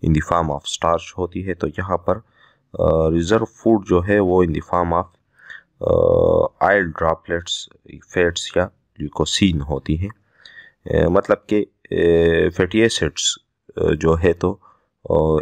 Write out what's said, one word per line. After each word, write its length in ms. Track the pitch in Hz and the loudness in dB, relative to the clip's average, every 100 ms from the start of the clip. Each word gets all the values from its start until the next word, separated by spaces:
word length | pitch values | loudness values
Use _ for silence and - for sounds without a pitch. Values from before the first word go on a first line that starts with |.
| 82 | 0
in 40 | |
the 120 | 78 73 | 0 2
form 260 | 85 82 71 | 0 0 -4
of 180 | - - | -8 -4
starch 400 | 82 82 - - | -2 -2 -4 -8
होती 240 | 87 - | -8 -6
है। 120 | 95 | -8
तो 140 | 85 78 | -6 -6
यहाँ 300 | 78 92 87 | -6 -4 -4
पर, 240 | - 98 - _ _ _ _ - | -2 -4 -8 _ _ _ _ -4
अ, 340 | 82 80 80 | 0 2 2
रिजर्व 320 | 85 85 113 113 | 0 0 0 -2
फूड 400 | _ 110 113 90 | _ 0 0 2
जो 160 | 90 | 0
है, 180 | 90 104 | 2 2
वो 260 | 92 90 87 | 2 2 2
in 60 | |
the 100 | 78 | -2
form 320 | - 87 87 | -4 -2 0
of, 120 | 85 90 _ _ _ - - _ _ | -2 -4 _ _ _ -20 -20 _ _
अ, 840 | 50 50 50 50 50 50 - - 85 | 0 2 4 4 4 2 0 -2 0
oil 240 | 101 87 | 2 0
droplets, 800 | 78 82 82 - 85 85 - - _ - 76 - | -2 -2 -2 -4 -8 -6 -10 -12 _ -20 -20 -8
फैट्स 460 | - 87 85 - 87 | 0 0 -2 -4 -2
या 140 | 90 - _ - | -4 -6 _ -12
ल्यूकोसिन 600 | 73 - 78 - 98 80 | -8 -4 -4 2 2 2
होती 340 | 69 71 - 80 | -4 -6 -4 -4
हैं। 160 | 98 - _ _ - - - _ - 80 | -6 -12 _ _ -20 -20 -20 _ -4 0
अ, 140 | 80 | 2
मतलब 360 | 92 - 104 - | 2 2 -2 0
कि, 80 | 107 | -2
अ, 880 | - _ - 87 85 85 85 82 85 | -2 _ -6 0 4 4 4 2 0
फैटी 300 | 85 92 107 | 0 0 2
एसिड्स, 580 | 113 - 78 - - - _ _ - - | 0 0 -4 -4 -6 -6 _ _ -16 -4
अ, 140 | 80 | -2
जो 240 | 78 80 80 | 0 0 2
है, 180 | 87 | 2
तो, 280 | 82 90 98 - _ _ _ - | 0 -2 -4 -12 _ _ _ -2
अ, 260 | 82 78 78 | 0 2 0